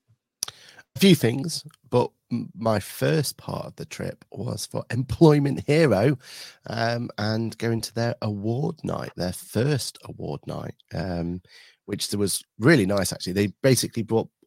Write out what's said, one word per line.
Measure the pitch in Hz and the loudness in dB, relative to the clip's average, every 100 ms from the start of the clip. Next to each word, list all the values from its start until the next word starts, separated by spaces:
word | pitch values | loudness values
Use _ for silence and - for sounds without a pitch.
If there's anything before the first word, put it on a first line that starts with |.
| _ _ _ _ - | _ _ _ _ -8
A | - - - _ - | -8 -20 -20 _ 4
few | 196 165 | 8 8
things, | 113 131 165 - 151 _ _ | 6 0 -4 -6 -10 _ _
but | 123 - - _ | 0 0 -4 _
m-, | 120 - - | -6 -6 -4
my | 113 107 | 0 0
first | - - 135 80 - - | -2 -4 0 0 -2 -6
part | - 90 - | -10 -8 -10
of | - | -12
the | - | -14
trip | - 92 - _ | -10 -10 -10 _
was | - 104 107 - | -10 -8 -6 -8
for | 113 - | -8 -6
Employment | 117 131 - 160 147 143 - - | -6 -4 6 6 6 2 -2 0
Hero, | 151 160 95 117 139 - - - - - | 2 4 4 2 0 -6 -18 -20 -20 -10
um, | 110 117 120 120 - | -4 -2 -2 -6 -4
and | 104 110 113 - | -2 -2 -4 -4
going | 117 117 | -2 -2
to | 113 | -4
their | - 117 - | -4 -4 -2
award | 110 104 104 120 151 - | -4 -4 -4 -2 -4 -4
night, | - 87 - - | -6 -6 -8 -6
their | 90 | -6
first | - - - 135 143 - - - | -6 -6 -2 0 0 -4 -12 -16
award | - 90 73 - | -10 -8 -8 -8
night, | 73 73 - _ | -10 -10 -14 _
um, | 87 92 87 85 90 - - - _ - | -8 -4 -4 -4 -6 -12 -20 -20 _ -10
which | 98 - | -8 -6
was | 104 101 - - _ | -2 -2 -2 -8 _
really | 113 160 92 | 6 6 4
nice, | 101 90 | 0 -2
actually. | - - | -4 -4
They | 92 104 - | 0 0 2
basically | 135 127 - - | 2 4 2 -4
brought | 101 113 - _ | -2 -2 -2 _